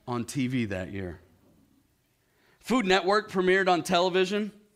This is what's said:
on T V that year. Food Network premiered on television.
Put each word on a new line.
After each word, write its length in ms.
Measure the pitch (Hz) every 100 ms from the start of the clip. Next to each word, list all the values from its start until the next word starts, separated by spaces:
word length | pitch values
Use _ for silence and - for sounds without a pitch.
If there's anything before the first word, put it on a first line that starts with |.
| -
on 180 | 120 117
T 200 | 143 127
V 200 | 131 110
that 260 | 95 90
year. 280 | 98 92 78 - _ _ _ _ _ _ _ _ _ _ _ _ _
Food 260 | - 254 190
Network 460 | 190 180 208 208
premiered 360 | 190 185 190 185
on 140 | 175
television. 680 | - 175 185 180 185 208 208 - _